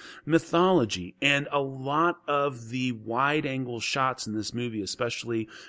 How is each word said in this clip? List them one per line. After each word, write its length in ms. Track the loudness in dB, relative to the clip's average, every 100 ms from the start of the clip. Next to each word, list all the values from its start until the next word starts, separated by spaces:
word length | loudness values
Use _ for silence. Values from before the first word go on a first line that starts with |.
| -14 -12
mythology. 880 | 2 2 4 4 6 6 4 -2 -8 0
And 260 | 2 2 2
a 80 | 0
lot 560 | -2 -4 -2 2 2 0 -2
of 440 | 0 0 -2 -6
the 220 | -2 0
wide-angle 880 | -2 -2 0 2 2 0 -2 -4 -4
shots 460 | -2 0 0 0 -4
in 80 |
this 200 | -4 -4
movie, 280 | -4 -4 -4
especially 640 | -4 -2 -4 -4 -2 -2 -2 -10